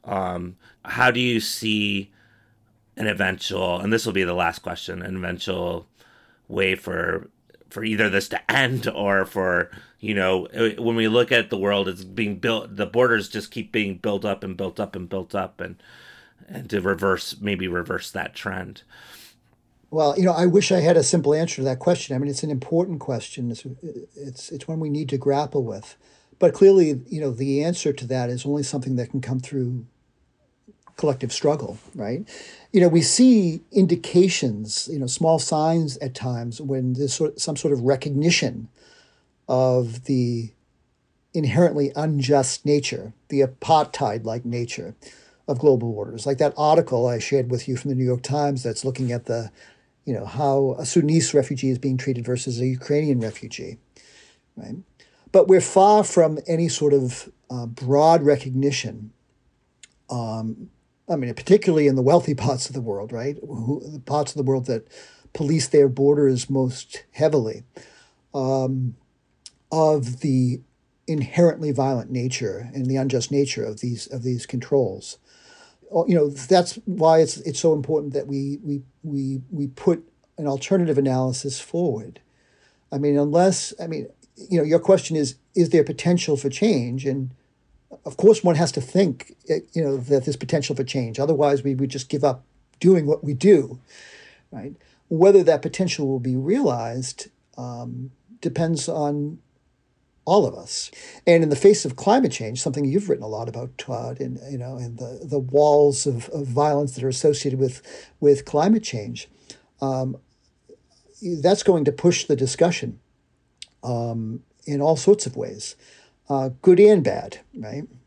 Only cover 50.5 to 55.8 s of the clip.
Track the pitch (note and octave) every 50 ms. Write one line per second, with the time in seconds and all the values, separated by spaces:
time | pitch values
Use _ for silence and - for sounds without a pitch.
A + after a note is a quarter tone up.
50.5 | C3+ C#3 C#3 C3 B2 - D3 B2+ - F3+ D3+ D3 D#3+ E3 - - - D3 C3 -
51.5 | D3+ B2+ - C3 B2+ B2 - C#3 C3 B2+ - C#3 C3 A#2+ A#2 A#2+ B2 A#2+ - C3+
52.5 | B2 A#2 B2+ C3 C3 B2+ C3 - D3 D3 D#3 D3+ C#3 B2 A2+ A2 G2 - - A#2+
53.5 | - - F2+ F2 A2+ - _ _ _ _ _ _ _ - - _ _ _ _ _
54.5 | _ - - - - - F#3+ _ _ _ _ _ _ _ _ _ - F#3+ F3 F#3
55.5 | F#3 F#3 F3+ - - F#3+